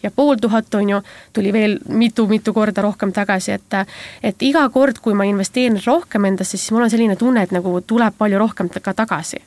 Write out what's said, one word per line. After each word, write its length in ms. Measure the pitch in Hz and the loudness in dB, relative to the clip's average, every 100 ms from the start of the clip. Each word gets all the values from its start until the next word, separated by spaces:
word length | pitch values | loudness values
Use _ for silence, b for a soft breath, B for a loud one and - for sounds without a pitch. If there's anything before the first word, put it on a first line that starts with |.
ja 80 | 208 | -4
pool 280 | - 285 254 | 2 2 2
tuhat, 300 | 220 226 220 | 2 0 0
on 140 | 214 202 | -2 0
ju, 120 | 202 202 B B | 0 -4 B B
tuli 200 | - 196 | -2 0
veel 240 | 220 214 202 - | 2 0 -2 -2
mitu-mitu 640 | 220 233 - 214 214 220 | 0 2 2 0 0 0
korda 300 | 214 214 202 | 0 0 0
rohkem 300 | 208 202 202 | -2 -2 -4
tagasi, 400 | 185 202 190 185 | -2 -2 -2 -2
et, 260 | 202 _ 196 196 B B B | -6 _ -4 -4 B B B
et 200 | 220 - | -6 -2
iga 220 | 262 302 269 | 0 2 2
kord, 300 | 254 269 233 | 4 2 2
kui 140 | 226 | -2
ma 120 | 202 202 | 0 0
investeerin 520 | 202 196 247 247 208 | 0 -2 0 0 0
rohkem 420 | 233 311 - 214 | 2 0 0 0
endasse, 320 | 196 190 185 196 | 0 0 -4 -6
siis 160 | - | -2
mul 140 | 220 233 | 0 2
on 40 | |
selline 260 | 226 226 190 | 2 2 2
tunne, 260 | 240 240 | 2 2
et 100 | 180 | 0
nagu 240 | 185 185 180 | -2 -2 -4
tuleb 360 | - 226 226 - | -2 0 0 0
palju 200 | 214 196 | 0 2
rohkem 280 | 220 - 175 | 0 0 -6
ta-, 100 | 190 | -4
ka 140 | - | -6
tagasi. 480 | 214 220 160 160 - | -4 -2 -4 -6 -12